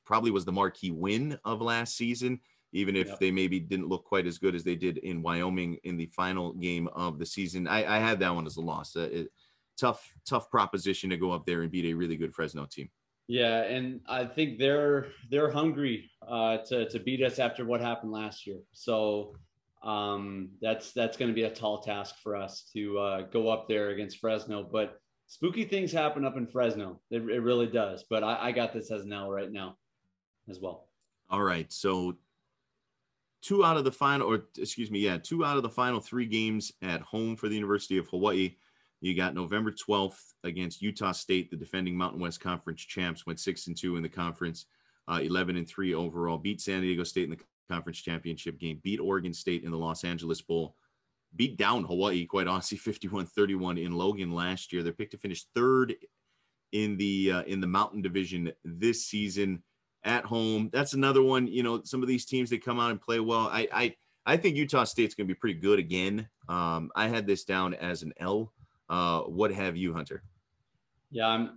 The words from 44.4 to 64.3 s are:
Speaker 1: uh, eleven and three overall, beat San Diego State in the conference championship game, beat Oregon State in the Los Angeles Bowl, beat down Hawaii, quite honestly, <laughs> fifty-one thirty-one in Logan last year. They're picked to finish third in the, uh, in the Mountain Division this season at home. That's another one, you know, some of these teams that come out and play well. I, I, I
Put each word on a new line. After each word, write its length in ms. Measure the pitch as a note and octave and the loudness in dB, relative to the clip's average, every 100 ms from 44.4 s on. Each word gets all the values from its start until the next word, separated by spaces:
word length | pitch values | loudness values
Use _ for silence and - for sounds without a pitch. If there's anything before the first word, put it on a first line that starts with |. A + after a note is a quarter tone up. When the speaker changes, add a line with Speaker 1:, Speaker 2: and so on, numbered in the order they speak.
| F2 E2 - _ _ _ - | -6 -6 -14 _ _ _ -4
Speaker 1:
uh, 120 | E2+ | -2
eleven 360 | D2+ F2+ F2+ F2+ | 0 0 0 -2
and 100 | E2+ | -4
three 240 | - F#2+ | -4 -2
overall, 460 | E2 E2+ E2+ E2+ E2 | 0 -2 -2 -2 -2
beat 240 | F2+ G#2 | -4 -4
San 180 | - F#2+ | -2 0
Diego 240 | F#2 F2 | 0 0
State 200 | F2 F#2 | -2 -2
in 60 | D#2+ | -2
the 80 | E2 - _ - | -4 -14 _ -6
conference 320 | E2+ E2+ E2 | -6 -6 -8
championship 580 | - E2 E2 D#2+ E2+ C#2+ | -6 -6 -4 -8 -8 -8
game, 220 | E2 D#2 | -8 -6
beat 180 | F#2+ G2+ | -4 -2
Oregon 340 | F#2 F#2+ F2 | 0 0 -2
State 280 | E2 - F2 | -4 -2 -2
in 80 | E2+ | -2
the 60 | D#2+ | -4
Los 280 | E2 E2 | -2 -4
Angeles 360 | F2 E2+ E2 D#2+ | -4 -4 -4 -4
Bowl, 360 | - E2 D2+ - _ _ _ _ _ - | -2 -2 -2 -8 _ _ _ _ _ -2
beat 220 | C3 G#2 | -2 2
down 260 | G2+ A#2+ | 2 2
Hawaii, 400 | F2 F2+ G2+ F2+ | 0 0 2 0
quite 220 | E2+ G2 F2+ | 0 0 2
honestly, 320 | F#2 - G2+ | 0 -2 -6
<laughs> 0 | |
fifty-one 480 | A2+ G#2 F#2+ G2 F2 | -6 -6 -6 -6 -2
thirty-one 500 | - G2+ F#2+ F#2 F2 | 2 2 2 0 -2
in 160 | F2 | -2
Logan 380 | F2 F#2 G#2 F2+ | 0 0 0 -2
last 420 | E2+ F2+ F#2 - | -2 -2 -4 -4
year. 100 | F2+ | -4
They're 100 | E2+ | -4
picked 200 | E2 G#2 | -4 -8
to 60 | G#2 | -8
finish 260 | G2+ F2 - | -8 -8 -6
third 420 | A#2+ B2+ C3 B2 G#2+ - _ _ _ _ _ _ | 2 6 6 4 -2 -12 _ _ _ _ _ _
in 240 | G#2 G#2+ G2 | 0 0 2
the, 360 | G2+ G2 F#2+ | 2 4 4
uh, 100 | F2+ | 2
in 180 | - F#2+ | 0 -2
the 60 | F#2 | 2
Mountain 340 | F#2 G#2+ G#2 | 2 2 0
Division 520 | F#2 F#2+ F2+ F#2 E2 - | -2 0 -2 -2 -4 -6
this 400 | E2+ E2+ A2+ A#2 | -12 0 2 2
season 580 | - G#2+ G#2 F#2+ G2 F2 - _ _ _ | -2 -2 -2 0 0 -2 -8 _ _ _
at 200 | G#2 A#2 | 0 0
home. 460 | - A2+ A2 A2 A2 | 0 0 2 2 0
That's 220 | A#2+ C#3+ | 0 0
another 280 | C3+ C3+ C3+ | 2 6 8
one, 240 | C3 C3 B2 | 8 6 2
you 160 | A#2 | 2
know, 200 | A#2+ A#2 | 0 0
some 160 | - C3 | -2 -2
of 80 | B2+ | 0
these 160 | B2 | 0
teams 240 | - C3 A#2 | 0 0 0
that 140 | A#2 | 0
come 160 | B2+ A#2+ | 0 0
out 100 | A#2+ | 0
and 100 | G#2+ | 0
play 200 | - A#2 | 0 2
well. 280 | A2+ A2+ A2+ | 4 2 2
I, 160 | G#2+ A2+ | 0 0
I, 260 | G2 A#2+ - _ _ | 2 0 -2 _ _
I 120 | - | 2